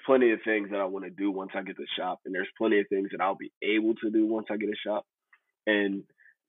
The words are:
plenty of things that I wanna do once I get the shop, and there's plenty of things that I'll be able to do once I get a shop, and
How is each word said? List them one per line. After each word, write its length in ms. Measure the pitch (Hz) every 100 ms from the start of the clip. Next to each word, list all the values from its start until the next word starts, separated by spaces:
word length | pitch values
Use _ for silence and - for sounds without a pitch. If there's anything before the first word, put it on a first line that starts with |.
| -
plenty 260 | 131 120
of 80 | 110 113
things 240 | 107 98
that 100 | 101
I 60 | 95
wanna 240 | 98 90
do 220 | 90 101
once 180 | 95 95 98
I 80 |
get 120 | 95 92
the 120 | - -
shop, 220 | 90 92
and 120 | - 92
there's 120 | 101 -
plenty 240 | 110 104
of 80 | 101
things 220 | 98 98
that 100 | 90
I'll 120 | 92 95
be 160 | - -
able 320 | 98 110 110 110
to 160 | 110
do 160 | 110 107
once 180 | 110 107
I 60 | 107
get 120 | 104
a 60 | 107 101
shop, 220 | 104 - _ _ _ _ _ 107
and 380 | 104 101 98 - _ - _